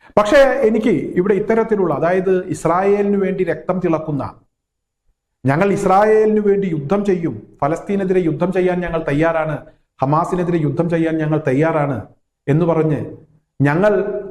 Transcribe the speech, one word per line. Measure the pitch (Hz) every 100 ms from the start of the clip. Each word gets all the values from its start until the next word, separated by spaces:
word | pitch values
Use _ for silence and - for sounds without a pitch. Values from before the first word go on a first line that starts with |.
| - -
പക്ഷേ | 208 285
എനിക്ക് | 269 254 220 226 240 165 - -
ഇവിടെ | 190
ഇത്തരത്തിലുള്ള, | 196 - 220 220 208 180
അതായത് | 139 160 190 190 185 180
ഇസ്രായേലിനു | 147 160 175 196 202 202 202
വേണ്ടി | 185 180
രക്തം | 175 165 - 185
തിളക്കുന്ന, | 175 156 156 143 104 - _ _ _ _ _ _ _ _ _ _ 127
"ഞങ്ങൾ | 143 202
ഇസ്രായേലിനു | 180 185 190 214 214 214 214
വേണ്ടി | 202 196 190
യുദ്ധം | 156 139 202
ചെയ്യും, | 202 180 165 113 - -
ഫലസ്തീനെതിരെ | 143 165 - 202 190 185
യുദ്ധം | 160 147 180
ചെയ്യാൻ | 185 180 180
ഞങ്ങൾ | 175 165 160
തയ്യാറാണ്, | 143 165 160 156 143 - _ _ _
ഹമാസിനെതിരെ | 131 151 175 180 175 175
യുദ്ധം | 147 131 170
ചെയ്യാൻ | 170 165 160
ഞങ്ങൾ | 156 156 147
തയ്യാറാണ്" | 131 160 160 143 123 - _ _ _ -
എന്ന് | 143
പറഞ്ഞ്, | 170 160 156 139 107 - - _ _ _
"ഞങ്ങൾ | 139 156 208 202 - - -